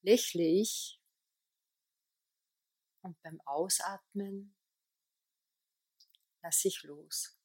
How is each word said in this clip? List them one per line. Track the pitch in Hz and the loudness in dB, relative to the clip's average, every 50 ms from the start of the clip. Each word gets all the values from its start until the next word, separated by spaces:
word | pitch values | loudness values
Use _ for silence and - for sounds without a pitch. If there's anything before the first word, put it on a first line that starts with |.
lächle | - 190 226 240 - - - 170 170 | 8 6 6 6 6 -2 0 2 4
ich | 160 165 190 220 - - - - - - _ _ _ _ _ _ _ _ _ _ _ _ _ _ _ _ _ _ _ _ _ _ _ _ _ _ _ _ _ _ _ _ _ _ _ _ _ _ _ _ _ | 4 4 4 4 2 -2 -6 -8 -12 -14 _ _ _ _ _ _ _ _ _ _ _ _ _ _ _ _ _ _ _ _ _ _ _ _ _ _ _ _ _ _ _ _ _ _ _ _ _ _ _ _ _
und | - 185 165 _ | -16 -16 -16 _
beim | _ 160 160 - - | _ -18 -18 -14 -8
Ausatmen | 139 139 151 170 190 - - - 185 196 190 _ _ _ 202 202 196 196 196 202 202 _ _ _ _ _ _ _ _ _ _ _ _ _ _ _ _ _ _ _ _ _ _ _ _ _ _ _ _ _ _ - _ _ _ _ _ _ _ | -4 -2 -2 0 2 0 -2 -2 -4 -8 -8 _ _ _ -8 -6 -6 -10 -12 -12 -16 _ _ _ _ _ _ _ _ _ _ _ _ _ _ _ _ _ _ _ _ _ _ _ _ _ _ _ _ _ _ -20 _ _ _ _ _ _ _
lasse | - 170 170 - - 196 | -6 0 0 2 2 0
ich | 185 - | -2 -2
los. | - 151 147 147 156 160 - - - - _ _ | -12 -14 -18 -18 -14 -10 -8 -8 -8 -10 _ _